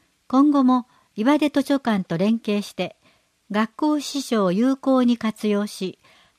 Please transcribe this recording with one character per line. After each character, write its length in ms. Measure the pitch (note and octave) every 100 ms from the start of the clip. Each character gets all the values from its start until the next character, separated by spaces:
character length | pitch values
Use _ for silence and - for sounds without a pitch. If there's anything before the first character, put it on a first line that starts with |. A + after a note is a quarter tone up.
| _ _ -
今 240 | C4 D4
後 120 | C#4+
も 240 | B3+ B3+ - _ _ -
岩 220 | A3+ D4
出 120 | D4
図 120 | C#4+
書 180 | C4+ C#4
館 240 | - G3+
と 140 | F3+ E3
連 240 | G3+ A3+
携 180 | - G#3
し 120 | G3+
て、 240 | - F3+ - _ _ _ _ -
学 240 | G#3 A3+ -
校 240 | D4+ D4+
司 200 | C4 C#4+
書 220 | - A3+
を 80 | F#3
有 240 | F#3 B3+ C4+
効 280 | C4+ C4
に 140 | B3 A#3
活 300 | A3 - G#3+
用 180 | G3+ G#3
し、 320 | - F#3 - _ _ _